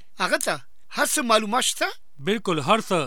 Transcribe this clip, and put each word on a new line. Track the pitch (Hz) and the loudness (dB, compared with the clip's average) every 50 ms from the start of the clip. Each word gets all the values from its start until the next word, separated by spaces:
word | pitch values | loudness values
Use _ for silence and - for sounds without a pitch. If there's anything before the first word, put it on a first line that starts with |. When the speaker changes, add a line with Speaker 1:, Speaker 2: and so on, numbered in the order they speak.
| - - - - | -10 -12 -4 -2
Speaker 1:
هغه | 190 180 247 311 | 0 0 2 0
ته | - 233 175 139 - - - - - - | 0 0 -2 -4 -6 -10 -12 -12 -12 -8
هر | - - 285 | 0 0 0
څه | 277 - 302 | 2 2 0
معلومات | 285 233 220 220 220 202 208 254 247 | 2 4 4 4 4 2 0 0 0
شته؟ | - - - 311 381 453 - - - - - | 0 -2 -2 -2 -4 -4 -6 -12 -14 -12 -6
Speaker 2:
بالکل | 135 160 208 233 - - 175 156 | -2 -2 -2 0 0 0 0 0
هر | 135 147 202 226 | 4 4 4 4
څه | 208 - 190 170 143 | 4 2 0 0 0